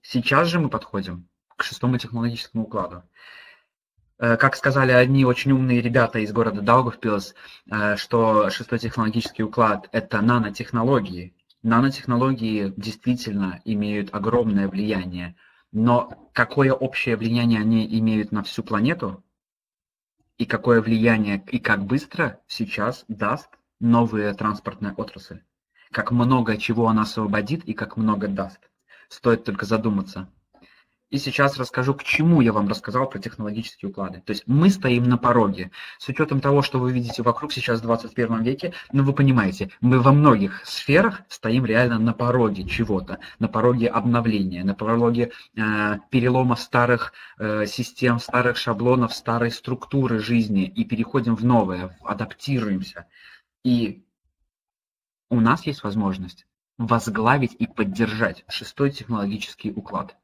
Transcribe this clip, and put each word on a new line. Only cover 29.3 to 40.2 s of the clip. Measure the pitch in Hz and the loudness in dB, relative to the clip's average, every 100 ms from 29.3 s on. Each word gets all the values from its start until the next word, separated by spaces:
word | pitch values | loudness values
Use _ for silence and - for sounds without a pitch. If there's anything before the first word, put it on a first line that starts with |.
| 113 | 2
только | - 98 101 | 0 -6 -2
задуматься. | 113 113 98 95 92 95 _ _ _ _ _ _ _ _ | 0 0 -2 -4 -12 -16 _ _ _ _ _ _ _ _
И | 139 | -6
сейчас | 139 123 139 135 | -4 2 2 2
расскажу, | 123 - 127 | -4 -2 0
к | 139 | -2
чему | - - 160 165 | -2 2 4 6
я | 117 | 6
вам | 107 101 | 4 0
рассказал | - - 123 131 | -4 -4 -4 -4
про | 101 | -6
технологические | 110 - 107 104 113 - 98 | -12 -10 -8 -8 -10 -10 -12
уклады. | 98 92 95 - | -8 -10 -8 -8
То | |
есть | 104 - | -8 0
мы | 139 185 | 4 4
стоим | 190 131 120 123 | 4 2 2 4
на | 123 | 4
пороге. | 123 120 104 95 90 - - - | 4 4 4 0 -8 -12 -20 -14
С | - | -10
учетом | 131 151 139 | -2 0 0
того, | 139 143 | 2 2
что | 139 131 | 2 0
вы | 123 | 0
видите | 127 120 120 | -2 -4 -2
вокруг | 117 117 151 | 0 0 -6
сейчас | 131 123 113 | -6 -4 -4
в | |
двадцать | 117 113 117 | 0 -2 -2
первом | - 113 113 | -4 -2 0
веке, | 113 135 175 - - | -2 -2 -6 -10 -2
ну | 139 139 | 0 2
вы | |
понимаете, | 139 139 123 98 92 95 - | 4 4 4 2 -2 -8 0
мы | 123 131 | 4 6
во | 127 | 6
многих | 143 | 8